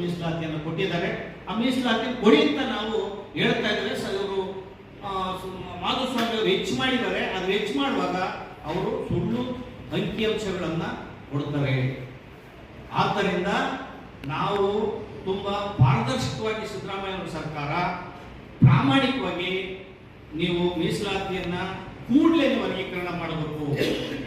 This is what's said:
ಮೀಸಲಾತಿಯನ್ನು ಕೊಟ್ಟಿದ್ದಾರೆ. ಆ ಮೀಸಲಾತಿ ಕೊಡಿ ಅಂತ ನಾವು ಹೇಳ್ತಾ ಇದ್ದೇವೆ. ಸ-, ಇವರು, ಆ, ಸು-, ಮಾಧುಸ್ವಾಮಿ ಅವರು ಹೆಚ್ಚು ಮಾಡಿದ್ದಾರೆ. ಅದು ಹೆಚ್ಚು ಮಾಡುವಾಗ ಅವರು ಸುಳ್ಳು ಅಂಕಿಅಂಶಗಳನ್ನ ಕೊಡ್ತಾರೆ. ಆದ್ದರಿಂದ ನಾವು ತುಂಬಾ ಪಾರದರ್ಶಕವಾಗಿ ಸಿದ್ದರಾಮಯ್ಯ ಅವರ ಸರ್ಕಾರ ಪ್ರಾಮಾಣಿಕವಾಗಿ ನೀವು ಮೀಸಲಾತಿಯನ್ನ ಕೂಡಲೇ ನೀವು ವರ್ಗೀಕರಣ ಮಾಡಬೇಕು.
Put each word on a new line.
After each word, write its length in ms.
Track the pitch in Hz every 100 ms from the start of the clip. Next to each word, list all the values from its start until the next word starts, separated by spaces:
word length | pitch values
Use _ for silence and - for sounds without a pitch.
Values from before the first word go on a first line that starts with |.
ಮೀಸಲಾತಿಯನ್ನು 600 | 175 170 165 160 156 151
ಕೊಟ್ಟಿದ್ದಾರೆ. 760 | 160 165 190 170 - - - - -
ಆ 60 |
ಮೀಸಲಾತಿ 680 | 214 254 - 240 - 254 -
ಕೊಡಿ 180 | 202 294
ಅಂತ 160 | - 269
ನಾವು 400 | 240 220 220 208 190 - -
ಹೇಳ್ತಾ 340 | - 233 - 208
ಇದ್ದೇವೆ. 280 | 190 - -
ಸ-, 160 | 220
ಇವರು, 540 | 190 196 190 180 190 - - - -
ಆ, 320 | 202 190 185 185
ಸು-, 240 | 185 185 180 180
ಮಾಧುಸ್ವಾಮಿ 540 | 190 254 262 233 226 220
ಅವರು 120 | 175
ಹೆಚ್ಚು 260 | - -
ಮಾಡಿದ್ದಾರೆ. 520 | 247 262 247 190 196 190
ಅದು 200 | 190 185
ಹೆಚ್ಚು 320 | 202 - 277
ಮಾಡುವಾಗ 380 | 277 185 180 180 196 - - -
ಅವರು 440 | 143 175 - - -
ಸುಳ್ಳು 340 | - - - 254 - - - -
ಅಂಕಿಅಂಶಗಳನ್ನ 880 | 180 202 208 220 196 190 175 165 165 120 113 - - -
ಕೊಡ್ತಾರೆ. 760 | 139 - 143 131 127 127 - - - - - - - - - -
ಆದ್ದರಿಂದ 540 | - - 208 180 180 190 233 269 - - - - - 139
ನಾವು 720 | 185 196 202 196 214 220 - - -
ತುಂಬಾ 280 | 185 196 202
ಪಾರದರ್ಶಕವಾಗಿ 1160 | 202 202 - - 220 233 254 - 220 220 220 190
ಸಿದ್ದರಾಮಯ್ಯ 480 | 190 180 196 196 190
ಅವರ 100 | 170
ಸರ್ಕಾರ 460 | 156 151 147 143 175 180 - - - - - - - -
ಪ್ರಾಮಾಣಿಕವಾಗಿ 840 | 233 269 269 254 - 180 165 185 190 190 - - - - - -
ನೀವು 440 | 151 175 175 175 160
ಮೀಸಲಾತಿಯನ್ನ 760 | 190 - 202 196 190 185 175 175 180 135 - - -
ಕೂಡಲೇ 400 | 269 339 330 254
ನೀವು 200 | 226 185
ವರ್ಗೀಕರಣ 500 | 190 180 180 175 170
ಮಾಡಬೇಕು. 480 | 165 160 147 151 143 - 156 - - -